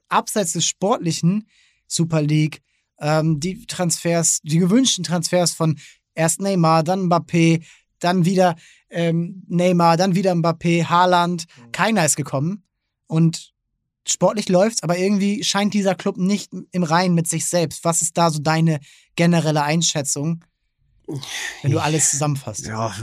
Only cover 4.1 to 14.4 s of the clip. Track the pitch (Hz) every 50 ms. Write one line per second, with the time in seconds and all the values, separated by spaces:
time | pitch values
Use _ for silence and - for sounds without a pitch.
4.1 | 170 170 165 160 - - - 151 147 165 190 175 190 247 269 233 - - 175 160
5.1 | 170 175 165 - - 180 175 160 - - 165 160 156 139 - - - _ _ _
6.1 | - - 160 165 - - 196 196 196 185 165 160 160 165 160 147 185 196 190 175
7.1 | 175 170 165 - - 170 165 165 165 160 165 - - _ _ _ _ - - 175
8.1 | 180 190 170 165 196 180 185 180 160 170 - - - _ _ _ - 175 170 170
9.1 | 165 165 170 170 - 185 - - 175 170 175 180 185 175 170 170 165 165 185 202
10.1 | 180 180 202 190 180 170 160 170 165 165 - 175 170 170 165 165 165 175 180 180
11.1 | 180 175 175 175 180 170 165 - - - 120 117 - - 175 208 226 202 165 147
12.1 | - - 143 - - 135 139 165 196 214 _ _ _ _ _ _ _ _ _ -
13.1 | - 160 165 165 165 - - _ _ _ _ _ _ _ _ _ _ _ - -
14.1 | - - 180 185 233 214